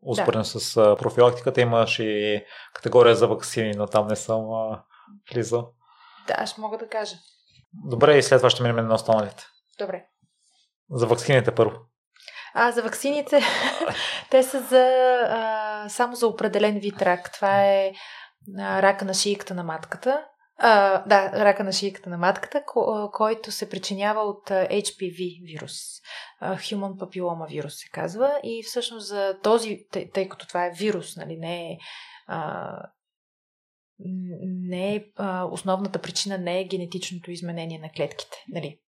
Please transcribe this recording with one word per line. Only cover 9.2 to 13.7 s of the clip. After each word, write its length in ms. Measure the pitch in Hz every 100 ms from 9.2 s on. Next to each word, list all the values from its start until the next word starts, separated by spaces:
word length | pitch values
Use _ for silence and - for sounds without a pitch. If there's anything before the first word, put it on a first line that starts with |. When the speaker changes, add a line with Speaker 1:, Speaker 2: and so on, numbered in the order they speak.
| 104 - - _ _ _
Speaker 2:
Добре. 260 | 196 180 _ _ _ _ _ _ _ _ _
Speaker 1:
За 160 | 135 117
ваксините 480 | 117 - 135 117
първо. 220 | - 110 - - _ _ _ - - -
Speaker 2:
А, 180 | - 240
за 100 | 240
ваксините, 580 | 226 - 269 294 285 285 226 - 262